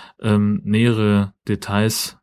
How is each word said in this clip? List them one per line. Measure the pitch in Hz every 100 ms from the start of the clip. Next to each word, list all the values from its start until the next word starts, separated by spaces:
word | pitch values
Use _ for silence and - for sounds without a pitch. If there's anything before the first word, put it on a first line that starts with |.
| - _
ähm, | 110 104 104 104
nähere | 101 107 120 110 107 101 98 _ -
Details | 101 - 101 110 - - -